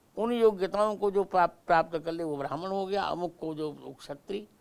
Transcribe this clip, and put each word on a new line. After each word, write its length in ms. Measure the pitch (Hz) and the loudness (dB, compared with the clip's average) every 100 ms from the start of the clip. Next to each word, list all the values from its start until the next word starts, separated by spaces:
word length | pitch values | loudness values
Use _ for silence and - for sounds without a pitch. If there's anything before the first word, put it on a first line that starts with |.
| _ - | _ -4
उन 160 | 226 | -2
योग्यताओं 640 | 240 220 190 185 196 214 196 | 4 4 4 0 2 0 2
को 140 | 202 | 0
जो 140 | 196 | 2
प्राप-, 420 | 185 185 170 - - | 2 4 2 2 2
प्राप्त 320 | 165 165 165 | 4 4 -2
कर 140 | 165 | -4
ले 120 | 165 | -4
वो 120 | 165 143 | -4 -4
ब्राह्मण 320 | 135 147 185 | -4 -6 -4
हो 180 | 196 190 | -4 -2
गया, 160 | 196 | -2
अमुक 340 | 185 160 175 - | -2 -2 -6 -6
को 160 | 160 | -8
जो 420 | 156 156 139 131 135 | -6 -6 -8 -14 -16
क्षत्रिय, 500 | - 143 - 202 214 _ | -14 -14 -8 -10 -10 _